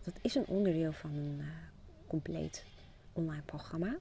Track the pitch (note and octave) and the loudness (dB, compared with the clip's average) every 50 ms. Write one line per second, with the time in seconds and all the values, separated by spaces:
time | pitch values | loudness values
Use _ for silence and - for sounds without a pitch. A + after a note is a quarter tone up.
0 | - - - - - A#3+ - C#4 G#3+ - - G3 G#3 F#3+ E3 D#3+ E3 D#3 D#3 - | -6 -8 -8 0 -2 4 4 4 4 4 4 6 6 6 6 6 4 2 2 -2
1 | - D#3 D3 D3 D3 D3 C#3+ C#3+ D3 D3+ D#3+ D#3+ D#3+ - - - - - - - | -4 -2 -2 0 0 0 -2 -2 -4 -6 -6 -8 -10 -12 -14 -16 -16 -16 -16 -16
2 | - - - D#3+ - - E3 D#3+ D#3 D#3 - - - - - - - - - - | -6 0 0 0 0 0 -2 0 -2 -2 -4 -6 -12 -12 -16 -16 -16 -18 -18 -18
3 | - - - - E3 D#3+ D3+ D3 D3 - - D3+ - - - E3 E3+ G3+ C4 F4+ | -18 -6 0 0 0 2 0 -2 -4 -4 -6 -6 -6 -4 0 0 2 2 0 -2